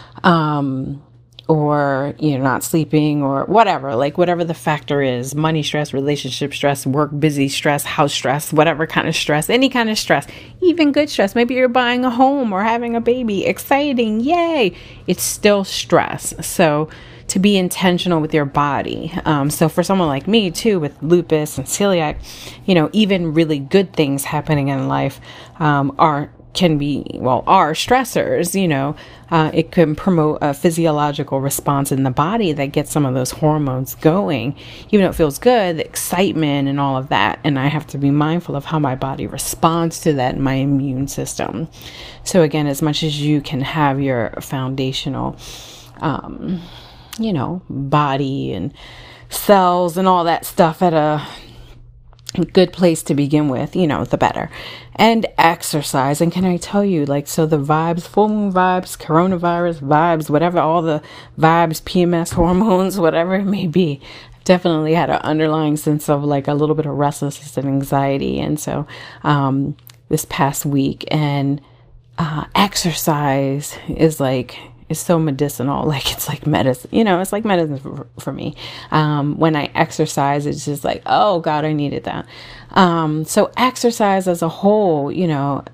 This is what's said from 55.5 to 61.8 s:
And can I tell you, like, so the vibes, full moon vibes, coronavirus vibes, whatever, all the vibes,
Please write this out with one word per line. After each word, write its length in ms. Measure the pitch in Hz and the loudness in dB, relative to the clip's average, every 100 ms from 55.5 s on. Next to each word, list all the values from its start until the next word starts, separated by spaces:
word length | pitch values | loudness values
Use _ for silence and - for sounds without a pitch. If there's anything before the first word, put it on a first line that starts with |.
| 170 - 156 - 143 135 147 | 2 -2 -4 -2 0 0 2
And 100 | 170 | 0
can 140 | 180 185 | 2 0
I 100 | 175 | 0
tell 260 | - 202 | -2 0
you, 220 | 202 165 | 2 0
like, 220 | 143 143 147 | 0 -2 -2
so 180 | - | 0
the 140 | 156 156 | 2 2
vibes, 500 | 143 156 165 170 - | 2 0 0 -2 -2
full 220 | 202 214 | 0 2
moon 200 | 214 202 | 2 0
vibes, 460 | 185 185 180 185 - | 2 2 0 -4 -10
coronavirus 840 | - 156 185 175 175 170 175 160 | 0 2 2 2 0 0 -2 -2
vibes, 500 | 139 151 170 160 151 | 2 4 4 2 0
whatever, 280 | 151 175 175 | 0 2 2
all 220 | 151 170 | 2 2
the 220 | 160 151 - - - - | 0 -2 -6 -18 -16 0
vibes, 460 | 160 170 165 156 | 4 4 2 -2